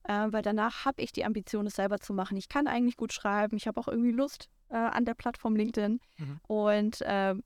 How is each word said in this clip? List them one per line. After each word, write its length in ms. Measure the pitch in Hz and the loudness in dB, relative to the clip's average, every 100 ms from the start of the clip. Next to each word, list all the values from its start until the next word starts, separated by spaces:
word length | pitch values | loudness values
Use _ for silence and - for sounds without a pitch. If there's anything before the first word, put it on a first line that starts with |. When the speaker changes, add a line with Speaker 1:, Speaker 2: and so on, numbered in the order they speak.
Speaker 1:
äh, 240 | - 208 214 | -2 0 2
weil 100 | 214 | 0
danach 440 | 208 208 220 - - | 0 2 0 0 -2
hab 140 | - | -2
ich 120 | - | -4
die 140 | - 208 | -2 -2
Ambition, 420 | 220 190 208 208 | -2 -2 -2 -2
es 80 | - | 0
selber 240 | 196 202 | 0 0
zu 140 | - | -2
machen. 240 | 196 185 196 | -4 -2 -4
Ich 120 | - | -2
kann 180 | 285 294 | 0 2
eigentlich 300 | 240 247 - | 2 2 0
gut 160 | 226 | -6
schreiben, 440 | - 208 202 214 214 | -2 0 0 0 0
ich 100 | - | -4
hab 100 | 220 | -4
auch 100 | 240 | -2
irgendwie 240 | 233 240 | 2 2
Lust, 380 | 233 277 - - _ _ | 2 0 -4 -20 _ _
äh, 60 | 226 | -2
an 280 | 233 - 233 | 0 0 0
der 80 | 233 | 0
Plattform 400 | 240 - 226 214 | -4 -4 0 2
LinkedIn.“ 440 | 214 220 208 233 - - | 2 0 0 0 -4 -10
Speaker 2:
Mhm. 220 | 143 147 - | -10 -10 -4
Speaker 1:
Und, 540 | 214 208 208 208 - | 2 4 4 2 -2
äh, 340 | - 202 196 190 | 0 2 2 0